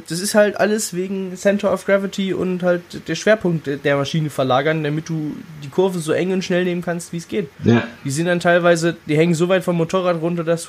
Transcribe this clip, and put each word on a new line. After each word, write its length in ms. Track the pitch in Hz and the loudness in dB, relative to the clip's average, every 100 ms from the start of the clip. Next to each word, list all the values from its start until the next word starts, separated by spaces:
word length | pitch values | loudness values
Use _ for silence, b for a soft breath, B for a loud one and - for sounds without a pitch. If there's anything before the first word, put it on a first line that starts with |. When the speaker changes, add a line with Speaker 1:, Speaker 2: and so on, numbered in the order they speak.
| - | -4
Speaker 1:
das 120 | 165 | -6
ist 140 | 208 | 0
halt 220 | 214 208 - | 4 4 4
alles 380 | 202 214 - | 0 0 -2
wegen 420 | 175 190 196 190 180 | -6 -4 -4 -6 -2
Center 360 | 202 202 196 | 0 2 0
of 120 | 185 - | -2 0
Gravity 480 | 196 196 196 190 | 0 0 -4 -2
und 280 | - 185 180 | 0 -2 0
halt 200 | 180 175 175 - - | 0 0 -2 -14 -8
der 60 | |
Schwerpunkt 520 | 160 - 220 180 160 135 | -2 2 2 2 0 -2
der, 100 | 143 | -2
der 200 | 147 143 | 0 0
Maschine 340 | 139 160 151 | 0 -2 -2
verlagern, 520 | - 131 127 147 156 | -2 2 2 2 0
damit 240 | 147 151 156 | 0 -4 -4
du 280 | 160 151 - - 151 | -4 -4 -8 -14 -16
die 60 | 143 | -8
Kurve 300 | - 190 180 | 0 0 0
so 140 | 156 | -2
eng 200 | 151 180 | 0 2
und 120 | 190 | -2
schnell 200 | 175 180 | 0 0
nehmen 180 | 180 175 | 0 -2
kannst, 300 | 175 175 - | -4 -6 -6
wie 60 | 170 | -10
es 100 | - | -6
geht. 200 | 220 - - | -6 -6 -2
Speaker 2:
Ja. 220 | 101 117 - - | 4 4 2 -10
Speaker 1:
Die 60 | 143 | -6
sind 160 | 139 175 | -2 0
dann 140 | 175 | 2
teilweise, 560 | 175 175 175 170 165 - - | 4 4 4 4 2 -2 -2
die 100 | 151 | 2
hängen 180 | 170 | 4
so 140 | 156 175 | 2 2
weit 160 | 190 | 2
vom 120 | 180 175 | 2 0
Motorrad 440 | 165 190 180 170 | 0 0 0 0
runter, 240 | 170 175 | -2 -2
dass 240 | 165 165 | -2 -2